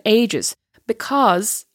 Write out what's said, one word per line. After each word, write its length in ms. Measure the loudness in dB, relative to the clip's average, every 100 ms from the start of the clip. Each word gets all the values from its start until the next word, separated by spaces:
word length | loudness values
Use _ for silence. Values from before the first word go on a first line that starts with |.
| 2
ages 500 | 2 2 -2 -6 -10 _ _ -8
because 800 | -6 -2 2 2 2 -2 -6 -12